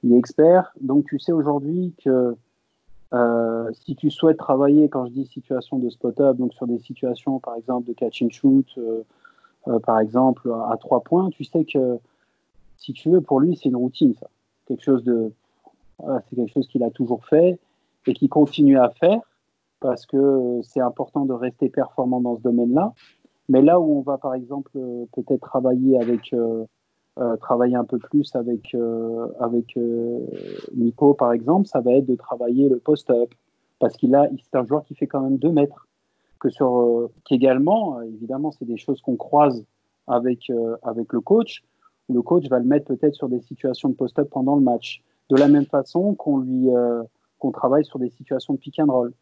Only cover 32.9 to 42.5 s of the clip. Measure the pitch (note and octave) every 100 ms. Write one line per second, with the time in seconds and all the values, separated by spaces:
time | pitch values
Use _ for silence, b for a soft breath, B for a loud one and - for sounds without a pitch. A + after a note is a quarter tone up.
32.9 | D3+ - B2 A#2+ _ _ _ _ _ A2+
33.9 | - B2 C#3 C#3+ C3+ _ C3+ A#2+ D3 D3+
34.9 | D3 C3+ C#3 C3+ C3+ C#3+ D#3 C#3+ - _
35.9 | _ _ _ _ _ C3 - C3 B2 A#2+
36.9 | A#2 A#2+ _ _ C3 C3+ B2+ D3 G#3+ G3+
37.9 | B2+ A2+ A2 A2+ C3 D3+ D3 A#2+ A2+ -
38.9 | C3+ - B2 - D3 D3 B2 G#2 _ _
39.9 | _ - B2 B2 A#2+ - A#2+ A2+ A2+ A#2
40.9 | A2+ A2+ B2 - G#3+ A#3 - _ _ _
41.9 | _ _ B2 A#2+ F3 C#3+